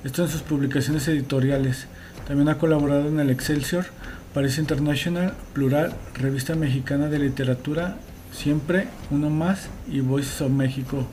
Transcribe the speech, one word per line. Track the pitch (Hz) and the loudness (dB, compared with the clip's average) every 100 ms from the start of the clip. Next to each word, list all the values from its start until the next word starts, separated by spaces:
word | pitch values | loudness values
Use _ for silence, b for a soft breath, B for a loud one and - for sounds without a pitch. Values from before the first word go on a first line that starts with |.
Esto | 139 131 | -4 -2
en | 170 | 0
sus | 156 | -2
publicaciones | - 147 139 143 135 151 143 | -2 0 2 2 2 0 2
editoriales. | 156 131 135 131 139 135 127 - B B B - | 0 2 2 4 4 2 0 -6 B B B -2
También | 143 147 | 2 2
ha | 147 | 4
colaborado | 165 151 147 143 147 | 4 4 4 4 2
en | 151 | 2
el | 139 | 2
Excelsior, | 131 - 151 131 175 180 - B B B | 2 2 0 0 -2 -2 -8 B B B
Paris | 143 139 139 | 0 0 0
International, | 151 147 147 143 175 175 185 - - | 0 2 2 0 0 0 0 -2 -8
Plural, | 139 135 143 170 - - - | 0 2 4 2 -2 -12 -4
Revista | 135 135 131 | -2 0 -2
Mexicana | 160 147 135 127 139 147 | 0 2 0 0 0 2
de | 147 | 2
Literatura, | 143 131 127 123 - 151 175 196 - - - | 0 0 0 0 -2 -2 -2 -6 -12 -16 -14
Siempre, | - 147 151 139 180 196 - - | -4 0 0 2 0 0 -8 -2
Uno | 143 151 | 0 2
Más | 151 170 196 - - - | 2 2 0 -4 -12 -6
y | 139 | -2
Voices | 131 135 135 - | 0 0 -2 -2
of | 139 | 0
México. | 135 131 135 127 143 123 | 2 2 -2 -4 -4 -4